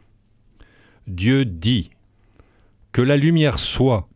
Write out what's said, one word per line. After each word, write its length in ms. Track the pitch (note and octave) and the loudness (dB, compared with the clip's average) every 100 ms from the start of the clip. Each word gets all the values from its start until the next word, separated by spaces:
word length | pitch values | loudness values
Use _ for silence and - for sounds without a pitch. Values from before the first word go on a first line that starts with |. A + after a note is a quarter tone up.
| _ _ _ _ _ _ _ _ _ _ - | _ _ _ _ _ _ _ _ _ _ -12
Dieu 380 | F2 G#2 C3+ B2+ | -4 0 0 -2
dit, « 460 | E2 G2+ B2 E2 _ _ _ _ - _ _ _ _ _ | -4 -2 -2 -4 _ _ _ _ -20 _ _ _ _ _
Que 100 | - | -2
la 140 | B2+ C#3+ | 2 2
lumière 420 | D3+ E3 D3+ G2+ | 2 2 2 -2
soit. » 520 | - - C3 A2 - | -4 0 0 0 -4